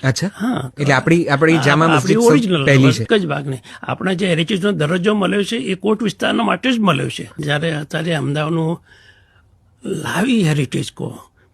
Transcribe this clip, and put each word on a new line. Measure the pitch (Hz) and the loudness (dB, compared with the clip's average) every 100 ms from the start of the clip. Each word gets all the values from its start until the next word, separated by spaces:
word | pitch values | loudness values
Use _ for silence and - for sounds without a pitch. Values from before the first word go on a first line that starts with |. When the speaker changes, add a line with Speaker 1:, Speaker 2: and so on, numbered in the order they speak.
Speaker 1:
અચ્છા. | 131 - 196 | -2 -2 -4
Speaker 2:
હા. | - 226 208 131 - | -4 -4 -4 -6 -4
Speaker 1:
એટલે | 139 | 0
આપણી, | 131 160 170 160 | 2 4 2 2
આપણી | 139 160 160 | 2 4 4
Speaker 2:
આ-, | |
Speaker 1:
જામા | 139 147 | 4 4
Speaker 2:
આપણી | 165 151 | 4 2
Speaker 1:
મસ્જિદ | - 226 | 2 4
સૌ | |
Speaker 2:
ઓરિજિનલ | 233 269 220 170 | 6 4 4 2
Speaker 1:
પહેલી | 139 139 131 | 4 6 6
છે. | 120 | 2
Speaker 2:
એક | 110 | 0
જ | 220 170 | 0 0
ભાગને. | 143 139 127 - - | -4 -6 -10 -12 -14
આપણે | - - 185 | -8 -4 -4
જે | 180 190 | -2 0
હેરિટેજનો | 160 165 202 202 | 0 0 -2 -2
દરજ્જો | 175 147 185 190 | 0 0 0 0
મળ્યો | 214 180 196 | 0 0 -2
છે, | 190 233 | -2 -4
એ | 247 | -4
કોટ | 180 202 220 | -4 -2 0
વિસ્તારનો | 214 - - 214 | -2 -2 -2 0
માટે | 214 185 254 | 0 0 0
જ | 233 | 0
મળ્યો | 202 139 135 | 2 0 -2
છે. | - 117 - | -8 -12 -8
જ્યારે | 147 147 165 | -4 -2 -2
અત્યારે | 151 151 156 160 | -4 -6 -6 -4
અમદાવાદનું | 160 135 147 151 165 160 170 _ _ _ _ _ _ _ _ _ _ | -4 -2 -4 -2 -2 -2 -4 _ _ _ _ _ _ _ _ _ _
લાવી | - 180 - - 240 233 165 | -8 -8 -6 -2 0 2 2
હેરિટેજ | 147 131 139 - | 0 -2 -4 -8
કહો | - - - - _ _ | -10 -12 -12 -20 _ _